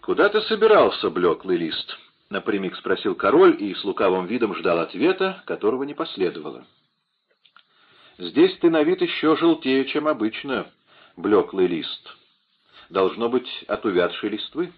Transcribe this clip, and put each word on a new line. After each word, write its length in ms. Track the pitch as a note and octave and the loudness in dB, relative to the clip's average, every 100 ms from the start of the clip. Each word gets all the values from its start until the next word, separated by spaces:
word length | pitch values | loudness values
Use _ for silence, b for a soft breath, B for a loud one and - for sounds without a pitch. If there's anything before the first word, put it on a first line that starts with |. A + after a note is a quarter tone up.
"Куда 280 | - F3 F#3+ | -2 2 2
ты 120 | G#3+ | 2
собирался, 720 | G#3 A3 G#3+ G3+ A#2+ - G2 | -2 2 6 6 6 2 -4
блёклый 460 | E2+ F2 D#2 F#2+ F2 | 0 0 0 -2 -2
лист?" — 380 | E2 - - - _ _ _ | -2 -6 -10 -16 _ _ _
напрямик 440 | G2 - G2 F#2+ - | -8 -4 -4 -4 -8
спросил 380 | F#2+ F#2 G#2 | -4 -2 -2
король 420 | F2 G2+ C#3 F#3 - | -2 2 6 6 4
и 140 | G2+ F2+ | -4 -6
с 80 | |
лукавым 420 | G2+ F2+ G2+ F#2 F2+ | -6 0 2 0 -2
видом 300 | B2 A2 G#2+ | -2 -2 -2
ждал 240 | F#2 E2+ | 0 0
ответа, 640 | E2 F#2 D3+ F#3 F#3+ F#3 - | -2 -2 0 0 -2 -6 -10
которого 380 | E2+ G#2 B2+ | -2 -2 -2
не 100 | C#3 | -6
последовало. 720 | C#3+ D#3+ - F2 D#2 D2+ B1 - _ _ _ _ _ _ _ _ _ b b b b b _ | -8 -10 -4 -4 -4 -14 -16 -20 _ _ _ _ _ _ _ _ _ b b b b b _
"Здесь 400 | F2 G2 F#3+ - | -6 2 2 4
ты 140 | E3+ | 2
на 100 | E3 | 4
вид 220 | D3+ F3+ | 2 0
ещё 320 | F3 - D3+ D#3 | -2 0 0 2
желтее, 500 | E3+ D#3 C3 C3 C3+ | 2 2 2 0 0
чем 220 | D3+ D3+ | -2 -2
обычно, 640 | C3+ A2 - C#3 A#2+ E2+ _ _ b b - | -2 -2 -4 -6 -6 -6 _ _ b b -6
блёклый 500 | F#2+ G#2 E2+ F#2+ F2+ | 2 2 2 2 2
лист. 500 | E2 C#2 - - - _ _ _ _ _ b b | 2 -6 -12 -16 -20 _ _ _ _ _ b b
Должно 400 | F#2+ F#2+ G2+ A#2 | 0 0 0 -2
быть, 180 | B2 B2 - - | -2 -4 -14 -8
от 180 | - A2+ | -4 0
увядшей 440 | F2+ F2 - G#2+ | 0 0 -2 -6
листвы. 440 | G#2 - C#3+ F3 | -6 -8 -8 -8